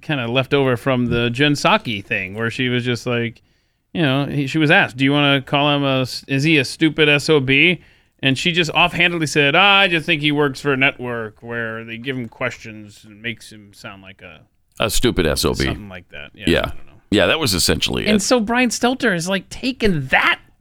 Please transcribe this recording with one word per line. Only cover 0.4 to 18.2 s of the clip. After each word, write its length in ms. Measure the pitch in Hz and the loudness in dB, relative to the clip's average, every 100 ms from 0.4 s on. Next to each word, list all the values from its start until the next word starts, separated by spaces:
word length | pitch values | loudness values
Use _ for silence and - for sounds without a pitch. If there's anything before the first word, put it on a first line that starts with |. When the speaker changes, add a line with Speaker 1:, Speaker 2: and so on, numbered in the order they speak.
| 127 | 0
Speaker 1:
over 240 | 143 135 120 | 2 2 0
from 300 | - 127 120 | 0 0 0
the 220 | 117 120 | 0 0
Jen 240 | 117 147 | 2 2
Psaki 500 | 143 160 208 - 104 | 2 2 0 0 -8
thing 320 | - 107 92 101 | -4 -4 -4 -4
where 140 | 117 | -4
she 180 | - 127 | -2 -2
was 160 | 123 120 | -2 -2
just 200 | 117 - | -4 -2
like, 340 | 120 117 113 _ _ _ _ _ | -2 -4 -8 _ _ _ _ _
you 80 | 180 | -2
know, 240 | 151 131 139 | 0 0 -2
he, 200 | 135 135 | -4 -2
she 100 | 160 | 0
was 140 | 151 | 4
asked, 240 | 185 131 127 | 4 2 0
"Do 60 | |
you 80 | 135 | 2
wanna 300 | 143 143 139 | 2 2 0
call 340 | 131 147 147 143 | 0 0 2 0
him 80 | |
a 180 | 139 131 | 0 0
s-, 220 | 127 - - | -2 -6 -4
is 160 | 135 | 0
he 140 | 147 151 | 4 2
a 60 | 123 | 2
stupid 440 | - 160 147 151 | 0 0 2 2
S 180 | 147 - | 2 4
O 100 | 156 | 2
B?" 400 | 131 135 165 175 - _ _ _ | 4 4 4 2 -6 _ _ _
And 140 | 135 131 | -2 0
she 140 | 180 | 0
just 180 | 170 156 | 0 0
offhandedly 560 | 156 170 170 175 175 151 | 2 0 2 0 0 0
said, 280 | 156 143 156 | 2 4 4
"Ah, 240 | 202 196 | 6 6
I 80 | 196 | 4
just 160 | 170 151 | 2 0
think 160 | 160 | 0
he 100 | 147 | 2
works 300 | 147 147 127 | 2 0 0
for 100 | 143 | -2
a 40 | 135 | 2
network 640 | 139 - 123 120 110 104 | 2 0 -6 -6 -8 -12
where 400 | 117 117 113 113 | -10 -8 -6 -8
they 140 | 113 113 | -12 -10
give 180 | 120 131 | -8 -6
him 120 | 113 | -8
questions 760 | - 117 - 117 107 104 - | -6 -8 -8 -14 -16 -18 -20
and 180 | 107 104 | -20 -12
makes 300 | 117 110 - | -10 -10 -12
him 220 | 110 104 | -20 -20
sound 280 | 101 117 98 | -20 -18 -18
like 200 | 95 95 | -20 -20
a" 200 | 92 80 _ _ _ - | -20 -20 _ _ _ -4
Speaker 2:
A 100 | 110 | -2
stupid 360 | - 123 98 80 | 2 2 2 0
S 180 | 69 | 0
O 100 | 76 | 0
B. 120 | 64 67 | 0 -2
Speaker 1:
Something 240 | - - | -4 -10
like 180 | 90 - | -16 -18
that. 220 | 73 73 | -18 -18
Yeah, 120 | - 95 | -6 0
Speaker 2:
Yeah. 100 | 80 | 0
Speaker 1:
I 100 | - | 0
don't 160 | - - | -6 -14
know. 60 | 71 _ | -20 _
Speaker 2:
Yeah, 140 | 101 90 | 2 2
that 140 | 151 | 2
was 140 | 147 | 0
essentially 520 | 92 - 78 - 62 53 | 0 0 0 -2 -2 0
Speaker 1:
And 120 | |
Speaker 2:
it. 40 | 214 | 0